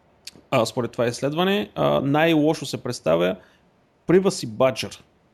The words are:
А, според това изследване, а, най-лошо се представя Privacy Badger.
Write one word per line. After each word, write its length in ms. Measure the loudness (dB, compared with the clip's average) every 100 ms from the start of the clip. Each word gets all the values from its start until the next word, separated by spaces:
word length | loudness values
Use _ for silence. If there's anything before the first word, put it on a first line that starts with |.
| _ _ -20 -20 _
А, 160 | 0 0
според 240 | -2 -6
това 140 | -2 -2
изследване, 640 | -2 -4 0 0 0 -4
а, 260 | -2 0 0
най-лошо 680 | 0 2 2 4 2 0 -6
се 160 | -8
представя 540 | -8 -4 0 2 0 -2 -12 _ _ _ _ _ 2
Privacy 400 | 4 4 -2 -8
Badger. 520 | 0 0 0 -8 -12 _ _ _